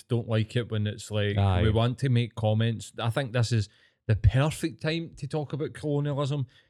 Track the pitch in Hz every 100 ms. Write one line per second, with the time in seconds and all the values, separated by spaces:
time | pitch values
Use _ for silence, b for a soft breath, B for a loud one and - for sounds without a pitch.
0 | - 120 117 110 107 123 120 107 104 107
1 | - 104 104 101 98 90 87 113 120 123
2 | 139 120 120 - 107 107 113 110 - -
3 | 113 143 131 123 113 117 101 b b b
4 | - 101 - 131 151 - 165 113 160 165
5 | 170 - 139 156 139 139 147 - 151 143
6 | 147 139 139 147 123 b